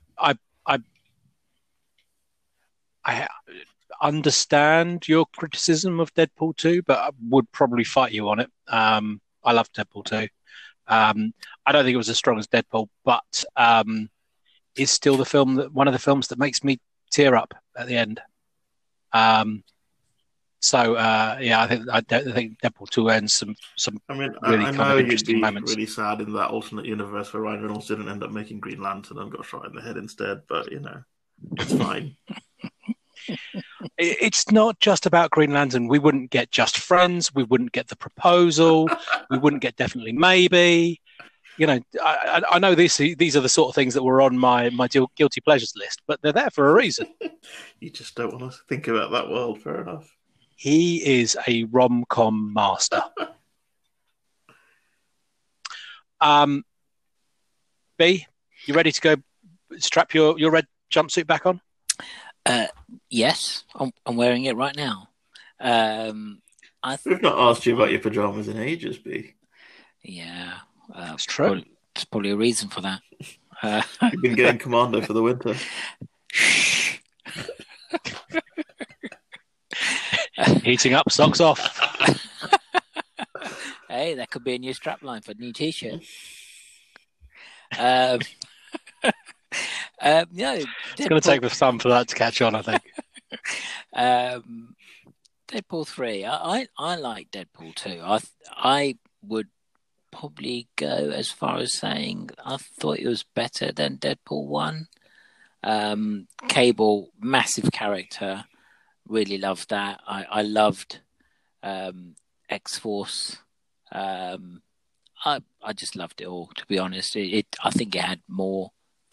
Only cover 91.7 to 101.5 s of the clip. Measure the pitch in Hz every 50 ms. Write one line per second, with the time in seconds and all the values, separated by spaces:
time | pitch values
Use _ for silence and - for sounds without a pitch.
91.7 | 123 113 - 123 123 123 123 - - - 113 117 - - 123 113 104 110 - 110
92.7 | - 349 - _ _ - - _ _ - _ _ - - - - - - - -
93.7 | - - - _ - - 123 123 123 123 123 123 123 123 113 120 117 113 117 117
94.7 | - _ _ - - _ _ 139 _ _ _ _ _ _ _ - 254 233 190 -
95.7 | - 165 151 - - - 131 117 107 98 98 110 143 - - 165 190 240 262 -
96.7 | _ - 139 165 180 170 143 123 113 101 - - - 98 90 - _ _ 82 80
97.7 | 78 - - 90 90 85 85 90 104 113 - - _ _ _ - - - - 127
98.7 | 135 143 143 139 123 - _ _ _ _ - 101 110 110 107 - _ _ _ _
99.7 | _ _ _ _ _ _ _ _ - - - - 76 156 - - 123 120 120 -
100.7 | _ - - 73 - 135 76 73 - - - - - - - 139